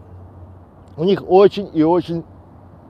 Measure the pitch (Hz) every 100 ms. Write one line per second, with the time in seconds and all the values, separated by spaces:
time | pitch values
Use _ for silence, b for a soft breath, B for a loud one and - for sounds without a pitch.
0 | - - - - - - - - - -
1 | 175 196 - 185 196 202 185 160 156 175
2 | 165 170 - - - - - -